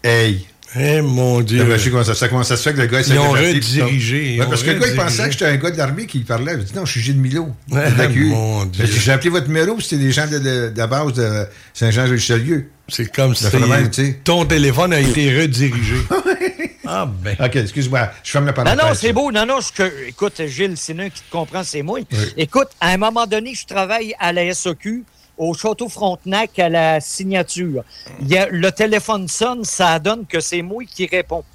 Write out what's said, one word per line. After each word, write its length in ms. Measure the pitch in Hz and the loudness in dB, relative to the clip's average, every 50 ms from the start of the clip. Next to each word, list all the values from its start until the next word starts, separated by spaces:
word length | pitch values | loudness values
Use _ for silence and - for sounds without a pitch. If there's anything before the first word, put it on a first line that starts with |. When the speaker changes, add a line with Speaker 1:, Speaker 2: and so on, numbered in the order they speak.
Speaker 1:
Hey. 440 | - 117 117 117 113 110 101 95 95 - _ _ - - - | 2 4 4 4 4 2 2 -2 -4 -10 _ _ -20 -8 -4
Speaker 2:
Eh, 280 | 123 139 147 151 156 | -2 2 2 2 2
mon 400 | 151 139 127 127 127 127 123 120 | 2 2 2 2 2 4 4 2
Dieu. 160 | 117 107 113 123 | 2 2 2 4
Speaker 1:
Ils 40 | |
ont 40 | 123 | 4
jamais 120 | 117 117 107 | 4 4 2
su 120 | 98 123 | 2 2
comment 140 | 123 123 117 | 2 2 2
ça 100 | 107 107 | 2 2
se 40 | - 127 | 0 0
fait, 60 | 117 | 0
comment 140 | 113 127 120 | 2 0 2
ça 120 | - 127 | 0 0
se 60 | 117 | 0
fait 100 | - 151 | 0 0
que 80 | 151 139 | 2 2
le 60 | 139 | 0
gars, 140 | 127 120 131 | 2 2 2
il 40 | 131 | 4
s'est 80 | 135 | 4
Speaker 2:
Ils 60 | 135 143 | 4 4
ont 160 | 143 147 139 | 4 4 4
Speaker 1:
déplacé, 480 | 131 156 175 170 143 117 110 123 147 | 4 4 4 2 2 0 0 2 2
Speaker 2:
redirigé, 380 | 123 120 135 131 117 113 127 147 | 2 2 2 0 0 0 -2 -2
Speaker 1:
tout 40 | 151 | -2
ça. 80 | 135 | -2
Speaker 2:
ils 80 | 120 117 | 0 0
Speaker 1:
Ouais, 60 | 127 | 0
Speaker 2:
ont 20 | 135 | 2
Speaker 1:
parce 140 | - 120 | 0 0
que 80 | 123 160 | 0 0
le 80 | 160 - | 0 2
gars, 80 | - | 0
il 40 | - | 0
Speaker 2:
redirigé. 120 | 127 135 - 165 120 | 2 0 0 0 0
Speaker 1:
pensait 80 | 113 - | 0 0
que 60 | - | -2
j'étais 120 | 135 - 160 | -2 0 0
un 100 | 156 143 | 2 2
gars 140 | 135 143 175 | 2 0 -2
de 60 | 170 | -2
l'armée 300 | 160 143 135 139 180 226 | -2 -2 -2 -2 -4 -6
qui 140 | - - 135 | -4 -4 -6
parlait. 340 | 113 - 120 113 127 156 170 | -2 -2 -2 -2 -2 -2 -4
Il 80 | 131 98 | -4 -6
dit, « 80 | 95 104 | -6 -6
Non, 100 | 196 185 | -6 -6
je 60 | - | -4
suis 100 | - 123 | -4 -2
Gilles 180 | 110 127 139 139 | -2 0 2 2
Milot. » 280 | 131 127 135 160 165 156 117 - - - | 2 2 0 -2 -4 -4 -8 -12 -8 -2
Speaker 2:
Eh, 20 | 127 | -2
Speaker 1:
de 240 | 139 147 147 120 123 | 0 2 2 2 2
la 80 | 123 | 2
Q 140 | 139 131 131 | 2 2 2
U. 100 | 147 156 | 2 4
Speaker 2:
mon 340 | - 113 110 110 107 104 98 | 2 2 0 0 0 -2 -2
Dieu. 220 | 95 90 92 113 | -2 -2 0 0
Speaker 1:
J'ai 40 | 107 | 2
dit, « 60 | 101 117 | 2 2
J'ai 120 | 107 131 | 2 2
appelé 160 | 135 135 135 175 | 2 2 2 0
votre 200 | 170 180 135 135 | 0 0 0 0
numéro, 300 | 156 160 160 190 226 226 | 0 2 2 0 0 -4
c'était 180 | - - 175 143 | -4 -4 -2 0
des 140 | 139 135 | 2 2
gens 140 | 127 147 151 151 | 2 0 0 -2
de, 100 | 151 147 | -2 -2
de, 320 | 139 135 131 123 120 113 | -2 0 0 0 -2 -2
de 80 | 107 113 | -2 -2
la 80 | 113 | -2
base 260 | 113 131 139 151 147 | 0 0 0 0 0
de 320 | 120 123 117 107 107 107 101 - - - - - _ | 0 0 0 0 0 -2 -4 -6 -10 -20 -20 -18 _
Saint-Jean-Richelieu. » 960 | - 117 113 104 120 131 127 127 117 - - 120 113 117 147 170 147 135 - - _ _ - | 0 0 2 2 2 2 2 2 2 2 2 0 0 2 0 -2 -2 -2 -6 -18 _ _ -10
Speaker 2:
C'est 160 | - - 117 107 - | -8 -6 -6 -6 0
comme 160 | - 135 131 | 2 2 2
Speaker 1:
Le 40 | 120 | 2
Speaker 2:
si 100 | - 110 107 | 2 0 2
Speaker 1:
phénomène, 400 | 101 131 127 123 120 120 - 113 | 2 4 4 4 4 4 2 2
tu 140 | - - 135 | 0 0 0
sais. 160 | 139 131 - - | -2 -2 -2 0
Speaker 2:
ton 200 | - 170 175 165 | 2 2 2 2
téléphone 480 | 143 170 156 143 139 123 131 180 185 | 2 2 4 4 4 4 2 2 2
a 80 | 170 147 | 4 4
été 380 | 139 123 120 151 147 139 127 143 | 4 2 2 2 2 2 2 2
redirigé. 560 | 165 156 123 117 139 139 117 120 113 104 120 127 | 2 2 2 2 0 0 0 0 0 0 0 -2
Speaker 1:
<laughs> 60 | 123 - 359 381 - 370 359 - 359 381 - - 330 - - _ - - | 0 0 -2 -2 0 0 -2 0 -2 -6 -4 -6 -10 -10 -10 _ -10 -6
Speaker 2:
Ah, 140 | 170 190 185 | -4 -4 -4
ben. 300 | 135 101 92 90 104 101 - | -4 -6 -6 -4 -6 -2 -2
Speaker 1:
OK, 160 | 135 123 - | -2 0 0
excuse-moi, 540 | 135 110 98 - 147 135 123 135 127 117 98 - - - | 0 -2 -2 -2 -4 -2 0 0 0 0 -2 -4 -12 -12
je 80 | - | -4
ferme 140 | - 143 143 | -2 0 0
la 40 | 143 | 0
Speaker 3:
Non, 60 | 135 135 120 | 0 0 0
Speaker 1:
parenthèse. 200 | 160 220 277 311 | 2 2 4 2
Speaker 3:
non, 100 | - 294 | 2 2
c'est 180 | - - 226 | 2 0 0
beau. 180 | 202 233 285 285 | 2 2 0 0
Non, 160 | 220 214 220 | 0 0 0
non, 140 | 233 269 262 | 2 0 -2
ce 100 | 208 - | -2 -6
que... 380 | - - 190 185 151 139 131 123 | -2 -2 -2 -2 -2 -8 -12 -14
écoute, 340 | 120 - 196 202 - - 160 147 | -6 -4 -4 -4 -4 -6 -8 -8
Gilles, 280 | 131 127 196 196 175 | -4 -2 -2 -2 -2
c'est 160 | - - - 160 | -6 -8 -8 -8
nous 100 | 165 196 | -8 -8
qui 180 | 196 - - | -10 -12 -14
te 80 | - - | -18 -2
comprend, 320 | - 170 160 - - 185 | -2 -2 -2 0 -6 -6
c'est 200 | 180 - - 151 | -6 -4 -6 -6
moi. 180 | 139 160 220 269 233 - | -4 -4 -4 -6 -6 -2
Speaker 1:
Oui. 80 | - 104 104 - - | -2 -2 -2 -2 -2
Speaker 3:
Écoute, 300 | 160 160 143 - 269 277 269 - _ | -4 -4 2 2 2 2 2 -2 _
à 80 | 175 170 | 0 0
un 80 | 185 | 2
moment 300 | 190 208 220 226 233 233 208 | 2 2 0 2 0 0 0
donné, 260 | 214 214 220 254 254 | -2 -4 -4 -6 -12
je 100 | - - | -12 -12
travaille 480 | - - 196 190 185 220 233 226 214 214 - | -6 -4 -4 -2 0 -2 -4 -4 -6 -6 -4
à 140 | 202 175 | -2 -2
la 100 | 175 180 175 | 0 0 0
S 220 | 180 180 - - | 0 -2 -4 -4
O 80 | 185 165 | -6 -6
Q, 300 | - - 208 220 247 240 _ _ _ _ _ _ - | -6 -6 -8 -8 -8 -10 _ _ _ _ _ _ -6
au 160 | 160 170 170 | -4 -4 -4
Château 340 | - - 220 214 - 233 226 | -2 -2 -4 -2 -2 -6 -10
Frontenac, 680 | - - 208 190 180 - _ 185 190 208 226 220 _ - | -6 -2 -2 -2 -2 -4 _ -2 -2 -2 -2 -2 _ 0
à 100 | 180 170 | 0 2
la 320 | 165 170 160 160 160 156 | 4 2 4 4 2 0
signature. 840 | 147 - - - 190 190 190 185 170 - - 175 180 170 143 127 - _ - - - - - - | -2 -6 -8 -6 -4 -2 -2 -2 -2 -2 -4 -6 -4 -4 -4 -6 -6 _ -20 -20 -20 -20 -12 -8
Il 60 | 139 135 | -2 0
y 80 | 175 185 | 2 2
a, 100 | 196 190 | 2 0
le 240 | 185 175 170 190 | 0 0 0 0
téléphone 560 | 185 - 220 220 214 208 - - 220 202 185 165 | 0 0 0 2 2 0 0 -2 -2 -2 -2 -6
sonne, 340 | - - 220 247 254 247 | -4 -2 -2 -2 -2 -4
ça 380 | 220 - - - 185 170 165 165 | -6 -6 -2 2 2 2 2 2
donne 260 | 151 196 220 233 208 | 0 -2 -4 -4 -6
que 140 | - - 165 | -4 -4 -4
c'est 220 | 151 - 175 175 | -4 -2 -4 -4
moi 200 | 170 180 202 240 254 | -4 -6 -8 -10 -10
qui 220 | 190 - - 185 | -12 -6 -6 -6
réponds. 380 | 165 180 185 165 - 165 170 147 _ - | -2 -2 -2 -2 -2 -6 -8 -8 _ -20